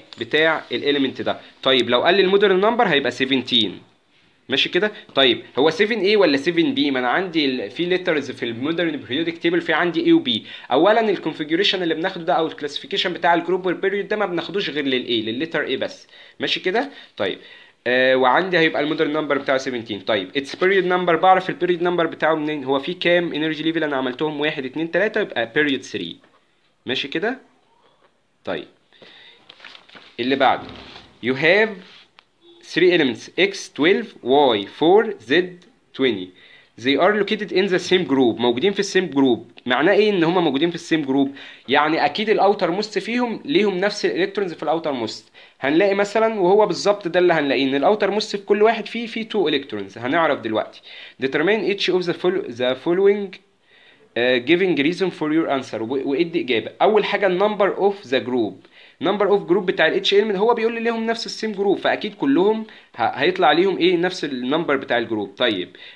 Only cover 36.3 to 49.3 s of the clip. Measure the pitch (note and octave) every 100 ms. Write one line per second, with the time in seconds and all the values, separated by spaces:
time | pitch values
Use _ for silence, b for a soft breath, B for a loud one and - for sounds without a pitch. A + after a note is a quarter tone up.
36.3 | b b b b - A#2 C#3 F3+ G#3 G3+
37.3 | G#3+ G3+ - G3 F3 - F#3 E3+ C3+ B2
38.3 | A2 A#2+ A#2+ F#3 G3+ G3 F#3 F3 C#3 C3+
39.3 | A2+ - - - B2+ D#3+ G#3 G#3+ G3 D#3+
40.3 | F#3 E3 C3+ E3+ E3+ - D#3+ C3+ C3+ C#3
41.3 | B B B - B2 D3+ D#3+ C#3+ E3 G#3+
42.3 | F#3+ F#3+ G3+ F3 F3 G#3 G3 G#3 A#3+ B3
43.3 | G3+ D3 D#3 G#3 F3+ G3+ G3+ F#3+ C#3+ F#3+
44.3 | G#3+ F#3+ D#3+ D#3 D#3+ D#3+ C3+ A2+ - -
45.3 | B B B C3+ D#3 G3 G3 G3+ A3 A3+
46.3 | A3 F3 G#3 G#3 D#3+ G3+ G3+ F3 F3 F3+
47.3 | E3 C#3+ C3 C3+ C#3 D#3 G#3 G3 G3+ G#3+
48.3 | G3+ - G#3 G#3+ A3+ G#3 A3+ A#3 A3+ A3